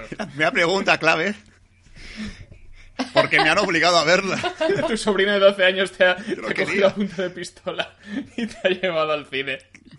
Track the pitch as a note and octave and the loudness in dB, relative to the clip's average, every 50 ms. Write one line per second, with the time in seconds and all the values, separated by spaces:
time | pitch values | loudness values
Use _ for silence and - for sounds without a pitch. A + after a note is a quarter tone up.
0 | A2 G#2+ - - G#3 D3 C3+ C#3 D#3 E3+ G#3 G3 E3+ E3 F#3+ G3 G3+ G#3 D#3+ - | -12 -12 -10 -10 -10 -8 -4 -2 0 0 2 2 2 2 2 0 2 0 0 2
1 | D3+ D#3+ E3+ D#3+ E3 G3 G#3+ - - - _ _ _ _ _ _ _ - - - | 2 0 2 2 0 -4 -4 -8 -14 -20 _ _ _ _ _ _ _ -20 -20 -20
2 | - - - A3 G#3+ G3+ - - - - - - - - - - - - - - | -20 -18 -14 -12 -12 -12 -12 -16 -20 -20 -20 -20 -20 -20 -20 -20 -20 -16 -10 -10
3 | C4 C4 - - - C#3 D#3 D3+ D#3 D#3 E3 G3 G#3 F#3+ E3+ D#3+ D#3+ F3 F3 E3+ | -6 0 2 2 2 4 4 4 4 4 4 2 2 0 0 2 2 4 4 4
4 | D3 D#3 F3+ F#3+ G3 F#3 D#3 - - F4+ F4+ - D#4 D#4+ G4+ - - A3+ A3+ G#3+ | 4 4 4 2 2 -2 -4 -4 -4 -6 -4 -2 -2 0 0 0 0 -2 -2 -2
5 | - G#3+ G3 F#3+ F#3+ G3+ G#3 G3+ G3 G3 G3+ G3 F#3 F#3 F#3+ F#3+ G3 F3+ - - | 0 0 2 2 2 2 4 6 6 4 6 6 2 2 2 2 -2 -2 0 2
6 | - F3+ F3+ F#3 G#3+ A3 F4+ G#4 A3+ G#3+ - - G3 D#3+ F3 G3+ G3 F#3+ F#3+ G3 | 2 2 2 0 -4 -8 -8 -6 -6 -6 -4 -4 -2 -2 0 2 2 2 2 0
7 | G#3 F#3+ - G3 F#3 F3+ F3+ F#3+ F3 - - - - F#3 D#3+ - - - - _ | -6 -6 -4 -6 -6 -6 -6 -10 -14 -14 -16 -12 -10 -10 -6 -6 -8 -8 -10 _
8 | - G3+ G#3 C4+ - - - - A#3 A3 - - - F#3 F3+ F3+ F#3 F#3 E3 D#3+ | -16 -12 -10 -10 -10 -10 -8 -8 -8 -8 -8 -4 -2 -2 -2 -2 -4 -4 -2 -2
9 | D#3 D#3 D3+ D3 C3+ - C3+ C3+ C3+ C3+ C3+ C3+ _ _ _ - _ - - | -2 -2 -2 -4 -6 -8 -6 -6 -6 -6 -8 -10 _ _ _ -20 _ -20 -20